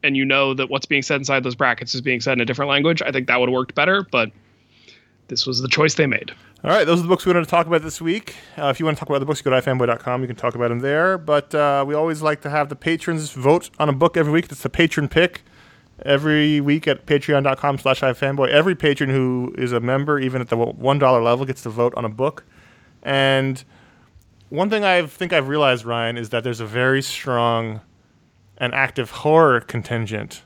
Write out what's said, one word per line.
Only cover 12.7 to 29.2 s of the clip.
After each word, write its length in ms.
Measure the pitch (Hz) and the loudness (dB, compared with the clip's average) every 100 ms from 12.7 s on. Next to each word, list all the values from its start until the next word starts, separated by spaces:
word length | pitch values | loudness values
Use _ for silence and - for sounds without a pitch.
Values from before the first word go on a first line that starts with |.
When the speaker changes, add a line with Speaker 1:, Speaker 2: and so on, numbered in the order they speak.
| 143 | -4
Speaker 2:
patrons 560 | 165 165 - 165 151 | -4 -2 -2 -4 -6
vote 360 | 131 131 170 - - | 0 4 4 2 -2
on 120 | 151 | 0
a 40 | |
book 220 | 135 165 165 | 4 2 4
every 160 | 151 | 2
week. 140 | 160 160 | 2 0
It's 140 | 139 | -6
the 60 | - | -6
patron 400 | - 165 - 143 | 2 2 2 0
pick 320 | 156 175 - _ - - - _ - | 2 2 0 _ -20 -20 -20 _ -12
every 580 | - 139 156 151 151 151 | 0 2 4 2 4 2
week 260 | 143 151 156 | 2 0 0
at 180 | 135 - | -2 0
patreon 380 | 147 - 143 | 0 2 2
dot 140 | 139 135 | 2 0
com 200 | 143 139 | -2 -2
slash 240 | 139 131 | -4 -2
i 120 | 135 | 0
fanboy. 340 | 123 139 139 127 | 0 -2 0 4
Every 280 | 147 175 180 | 4 4 2
patron 340 | 151 147 139 | 0 0 0
who 440 | 135 127 127 127 - | 0 0 -2 -4 -4
is 140 | 123 | -2
a 80 | 120 | -2
member, 380 | 120 135 143 143 | 0 -2 0 0
even 220 | 131 127 | 0 -4
at 60 | 120 | -2
the 80 | 117 | -2
one 440 | 117 - 127 143 | -2 -2 -2 2
dollar 220 | 135 127 | 4 4
level, 240 | 117 120 135 | 4 0 -2
gets 180 | 131 | -6
to 60 | 120 | -8
vote 240 | 113 120 - | -2 -2 0
on 100 | 117 | -6
a 40 | |
book. 360 | 107 139 - _ - - _ _ _ | -2 -4 -4 _ -20 -20 _ _ _
And 600 | 139 135 135 135 135 131 - - - _ _ - _ _ _ | -2 2 2 2 0 -4 -10 -20 -20 _ _ -20 _ _ _
one 200 | 143 196 | -2 0
thing 140 | 214 | 0
I 220 | 202 180 156 | 2 2 0
think 280 | - 180 | -6 0
I've 160 | 175 135 | 0 0
realized, 340 | 147 143 123 113 | 2 2 2 -2
Ryan, 320 | 117 117 120 | -4 -2 -4
is 120 | 110 | -4
that 140 | 120 | -4
there's 160 | 123 117 | -2 -6
a 40 | 110 | -6
very 360 | 117 127 135 | 0 2 2
strong 800 | 131 - 139 123 117 113 113 107 - _ _ _ _ _ _ _ | -2 -8 -4 0 2 0 -2 -10 -14 _ _ _ _ _ _ _
and 160 | 123 | -4
active 380 | 135 135 - 117 | -2 -2 -2 -6
horror 480 | - | -4